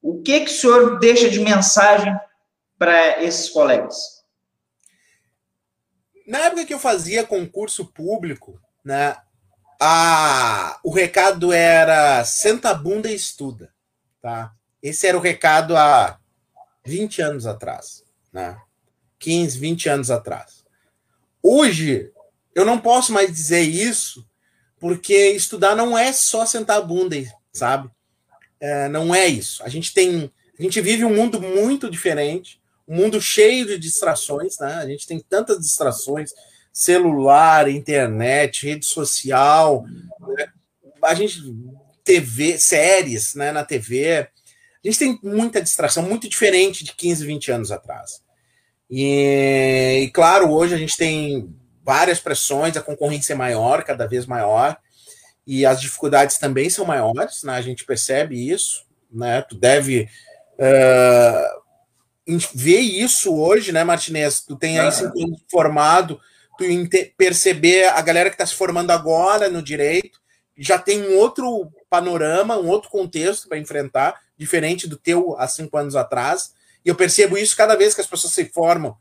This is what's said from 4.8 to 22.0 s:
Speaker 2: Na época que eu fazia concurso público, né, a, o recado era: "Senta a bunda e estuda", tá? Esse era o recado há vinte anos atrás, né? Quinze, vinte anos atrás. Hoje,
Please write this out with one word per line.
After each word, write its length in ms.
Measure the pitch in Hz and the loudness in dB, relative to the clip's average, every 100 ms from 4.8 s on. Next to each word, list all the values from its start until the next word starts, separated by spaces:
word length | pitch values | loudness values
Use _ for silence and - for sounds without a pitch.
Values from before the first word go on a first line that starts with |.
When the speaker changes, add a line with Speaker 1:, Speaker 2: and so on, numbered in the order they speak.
| _ _ _ _ _ _ _ _ _ _ _ _ _ _ - | _ _ _ _ _ _ _ _ _ _ _ _ _ _ -10
Speaker 2:
Na 120 | 254 | -2
época 240 | 330 349 | -2 -2
que 80 | 330 | -6
eu 60 | 285 | -4
fazia 480 | 262 202 160 214 220 | -2 -2 -2 -4 -2
concurso 640 | 196 170 190 214 - 170 | -4 -6 -10 -8 -10 -12
público, 680 | - 165 220 175 131 - 92 _ _ | -10 -6 -6 -6 -12 -16 -20 _ _
né, 320 | 139 139 143 135 _ _ _ _ _ _ | -8 -4 -4 -4 _ _ _ _ _ _
a, 1000 | 151 165 165 165 156 131 120 104 87 - | 2 4 4 2 2 0 0 -2 -6 -8
o 80 | 175 | -6
recado 600 | 165 175 196 190 190 175 | -2 0 2 2 2 0
era: 720 | 170 165 165 160 160 147 131 | 4 6 6 6 4 4 2
"Senta 460 | 117 - 208 233 233 | 0 0 0 0 0
a 40 | |
bunda 360 | 170 151 208 220 | -2 -4 -4 -4
e 40 | |
estuda", 560 | 208 - - 139 117 98 _ _ _ _ _ | -8 -10 -10 -12 -12 -20 _ _ _ _ _
tá? 300 | 120 117 113 _ _ _ | -12 -10 -12 _ _ _
Esse 240 | 143 151 190 | -10 -2 0
era 100 | 180 | 0
o 60 | |
recado 540 | 175 - 165 156 160 165 | -2 0 2 2 2 2
há 420 | 151 135 92 - _ _ _ _ - _ | 6 6 2 -4 _ _ _ _ -20 _
vinte 380 | - 170 208 - | -12 -8 -8 -6
anos 260 | 156 147 113 | -6 -6 -10
atrás, 560 | 107 - - - - _ _ _ | -10 -12 -14 -18 -20 _ _ _
né? 260 | 95 90 101 _ _ _ _ _ _ | -14 -14 -14 _ _ _ _ _ _
Quinze, 400 | 160 170 170 127 | -4 -2 -2 -6
vinte 300 | 151 170 160 | -8 -6 -4
anos 220 | 143 127 | -4 -2
atrás. 540 | 120 - - - _ _ _ _ _ _ _ _ _ | -4 -6 -12 -14 _ _ _ _ _ _ _ _ _
Hoje, 680 | 180 262 285 165 156 117 | 2 4 4 2 -2 -4